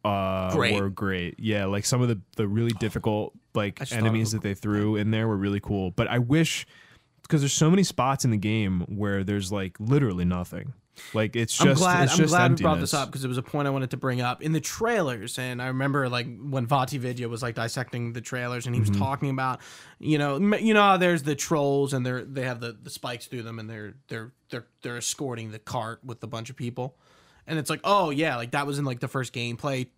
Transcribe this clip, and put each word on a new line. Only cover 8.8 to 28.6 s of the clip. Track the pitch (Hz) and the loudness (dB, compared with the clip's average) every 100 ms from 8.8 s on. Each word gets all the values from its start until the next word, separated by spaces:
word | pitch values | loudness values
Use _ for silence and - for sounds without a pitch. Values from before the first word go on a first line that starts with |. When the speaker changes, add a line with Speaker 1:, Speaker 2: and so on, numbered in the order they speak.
| 85 | -2
Speaker 1:
where | 101 101 98 | -2 0 0
there's, | 95 101 92 | 0 -2 -2
like, | 101 95 - | -4 -4 -6
literally | 107 143 127 90 | 2 2 2 2
nothing. | 87 90 87 - 101 - _ - - | 0 0 -4 -8 -10 -14 _ -20 -4
Like, | 110 110 | 0 0
it's | 117 113 - | 0 -2 4
Speaker 2:
I'm | 143 | 6
Speaker 1:
just, | 139 | 6
Speaker 2:
glad, | 180 180 | 4 4
Speaker 1:
it's | 135 | 4
Speaker 2:
I'm | 175 | 6
Speaker 1:
just | |
Speaker 2:
glad | 156 175 180 | 6 6 6
we | - | 6
brought | 165 156 | 4 2
this | 147 | 2
Speaker 1:
emptiness. | |
Speaker 2:
up | 151 131 | 0 -2
'cause | 135 | -4
it | 131 | -4
was | 123 | -4
a | |
point | 127 147 143 | -4 -2 0
I | |
wanted | 135 127 | -2 -4
to | 131 | -2
bring | 135 123 | -2 0
up. | 123 123 | -2 -2
In | 156 | -2
the | 160 | -2
trailers, | - - 226 226 151 120 113 - | -2 -2 0 2 0 -4 -6 -6
and | 127 123 | -6 -4
I | 127 | -4
remember, | 131 139 143 127 | 0 0 2 0
like, | 123 120 117 | -2 -4 -8
when | 139 135 117 | -6 -4 2
Vati | 139 131 143 | 2 0 -2
Video | 123 123 120 | -6 -6 -6
was, | 117 | -4
like, | 123 | -6
dissecting | 113 117 - 120 123 117 | -4 -4 -4 -6 -6 -6
the | 117 | -8
trailers, | 113 127 123 123 | -8 -6 -4 -6
and | 123 | -2
he | 120 | 0
was | 104 | 2
Speaker 1:
Mm-hmm. | |
Speaker 2:
talking | 101 131 139 143 | 2 0 0 -2
about, | 131 131 123 - - - - | 0 -2 -4 -10 -20 -20 -8
you | 147 151 | 0 2
know, | 143 | 2
m-, | 139 202 208 | 2 2 4
you | 220 | 6
know | 214 | 6
how | 202 185 | 8 6
there's | 180 170 | 4 4
the | 139 | 0
trolls, | 143 - 160 143 139 139 | -2 0 2 4 4 2
and | 135 | 0
they're, | 123 127 | -2 -4
they | 135 135 | -6 -6
have | 127 120 | -4 -4
the, | 117 110 | -10 -12
the | 135 | -14
spikes | - 131 120 - | -10 -8 -8 -10
through | 127 | -10
them, | 113 113 | -8 -10
and | 110 | -10
they're, | 113 104 131 _ | -12 -12 -16 _
they're, | 113 113 _ _ | -12 -12 _ _
they're, | 123 - _ | -12 -12 _
they're | 127 120 | -10 -6
escorting | - - 139 117 110 | -6 -6 -6 -6 -8
the | 107 | -12
cart | - 127 110 117 | -8 -6 -6 -10
with | 131 113 | -14 -12
a | 107 | -10
bunch | 113 113 | -10 -10
of | |
people. | 127 120 120 123 _ _ _ _ _ - | -8 -8 -6 -8 _ _ _ _ _ -6
And | 156 | -4
it's | 139 | -2
like, | 160 | -2
oh, | 185 202 165 | 2 4 4
yeah, | 139 160 123 | 0 0 -2
like, | 120 | -2
that | 143 | -2